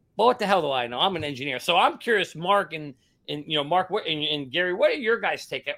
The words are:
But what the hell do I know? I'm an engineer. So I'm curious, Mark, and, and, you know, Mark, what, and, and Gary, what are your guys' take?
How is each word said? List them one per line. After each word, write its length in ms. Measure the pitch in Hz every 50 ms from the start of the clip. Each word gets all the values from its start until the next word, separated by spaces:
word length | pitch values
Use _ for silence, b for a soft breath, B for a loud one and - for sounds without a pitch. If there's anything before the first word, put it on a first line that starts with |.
| _ _ _
But 80 | - 220
what 140 | 247 247 -
the 80 | 214
hell 160 | 185 202 180 151
do 100 | 143 135
I 140 | 127 120
know? 120 | 120 123 127
I'm 160 | 170 196 190
an 100 | 160 151
engineer. 340 | 147 143 120 139 147 127 123
So 180 | - - 170
I'm 220 | 185 226 294 330 -
curious, 360 | - 233 226 196 175 - -
Mark, 380 | 156 165 185 202 202 185 151 156
and, 220 | 156 151 143 127 _ _ _ _ _ _ -
and, 160 | 147 151 143
you 80 | 160 156 151
know, 60 | 143
Mark, 260 | 147 170 185 180 175
what, 160 | 180 214 -
and, 180 | 165 156 151 151
and 260 | 151 151 147 139 127
Gary, 220 | 123 170 180 180 180
what 180 | 208 285 311
are 40 | -
your 260 | 311 233 214 233 208
guys' 240 | 196 175 151 - -
take? 240 | - - 131 - 143 147